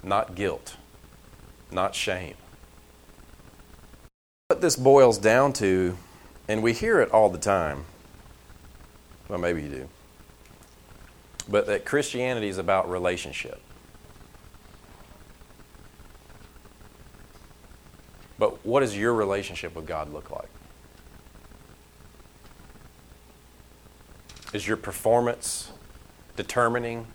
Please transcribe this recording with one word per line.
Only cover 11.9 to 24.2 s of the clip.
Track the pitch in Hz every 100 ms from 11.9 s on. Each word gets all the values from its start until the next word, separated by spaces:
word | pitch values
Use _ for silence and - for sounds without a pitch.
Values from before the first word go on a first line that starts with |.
| 143 143 123 127 123 104
is | 95
about | 90 95 85
relationship. | 90 90 90 - - - - - - - - - - - - - - - - - - - - - - - - - - - - - - - - - - - - - - - - - - - - - - - - - - - -
But | 107 -
what | 101 131
does | 131 101
your | 113
relationship | 117 101 98 98 87 85
with | 82
God | 78 80 76
look | 76 76
like? | - - - - - - - - - - - - - - - - - - - - - - - - - - - - - - - - - - - - - - -